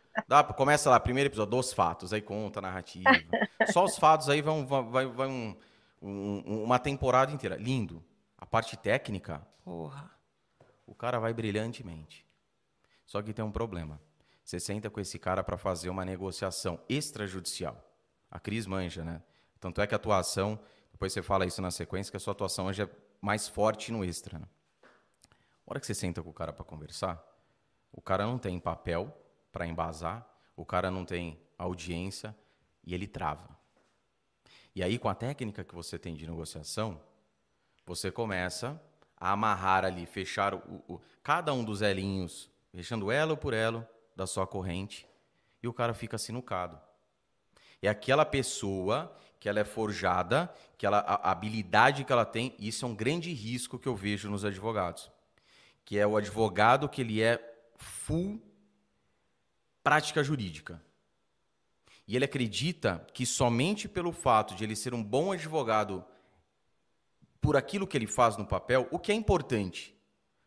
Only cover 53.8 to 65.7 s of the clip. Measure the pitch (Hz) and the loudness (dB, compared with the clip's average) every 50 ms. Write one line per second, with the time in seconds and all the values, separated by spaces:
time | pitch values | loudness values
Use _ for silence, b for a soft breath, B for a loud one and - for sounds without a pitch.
53.8 | - 135 117 95 95 104 104 95 107 101 104 98 104 101 95 95 104 113 110 101 | -2 -2 -2 -2 0 -2 -2 -2 -2 -4 -2 -2 -2 -2 -4 -2 -4 -2 0 0
54.8 | 90 87 85 - - - _ _ _ _ _ _ _ _ _ - - - _ _ | 0 -2 -4 -8 -14 -18 _ _ _ _ _ _ _ _ _ -20 -20 -20 _ _
55.8 | - - 101 101 104 107 107 107 104 95 98 110 110 104 87 101 107 117 131 135 | -6 0 2 4 4 6 4 4 2 0 2 2 2 4 6 6 8 8 8 6
56.8 | 147 - - - 120 110 107 110 110 117 117 - - - - - _ _ _ - | 4 0 -2 -2 -2 0 2 4 4 4 4 2 -2 -10 -20 -20 _ _ _ -18
57.8 | - - - - - - 156 170 185 202 214 226 - - _ _ _ _ _ _ | -16 -14 -14 -10 -4 -2 0 0 0 -2 -4 -8 -12 -18 _ _ _ _ _ _
58.8 | _ _ _ _ _ _ _ _ _ _ _ _ _ _ _ _ _ _ _ _ | _ _ _ _ _ _ _ _ _ _ _ _ _ _ _ _ _ _ _ _
59.8 | - 143 147 151 147 - - 156 139 143 156 123 101 87 76 - - - 85 78 | 2 4 4 4 4 2 0 0 2 2 0 -2 -2 -4 -8 -10 -12 -14 -16 -16
60.8 | - _ _ _ _ _ _ _ _ _ _ _ _ _ _ _ _ _ _ _ | -18 _ _ _ _ _ _ _ _ _ _ _ _ _ _ _ _ _ _ _
61.8 | _ _ - - _ - 107 123 139 139 - 135 120 107 92 95 135 180 175 - | _ _ -20 -20 _ -2 0 0 0 0 0 0 -2 0 -2 -2 -2 -2 -2 0
62.8 | - 101 87 80 - - - - 123 - - - 131 120 117 120 143 190 208 208 | 0 0 0 -2 -6 -8 -6 -4 -2 -2 2 2 4 4 4 4 2 2 0 -2
63.8 | - - - 180 170 175 165 - - 131 113 107 107 - 95 92 110 107 107 - | -4 -6 -4 -4 -2 -2 -2 0 4 6 6 6 4 2 -2 -6 -6 -4 -4 -4
64.8 | - 127 120 117 107 104 117 139 170 196 190 165 156 156 160 151 123 110 | -4 -4 -4 -4 -2 2 2 2 2 2 0 -2 -4 -2 -2 0 2 4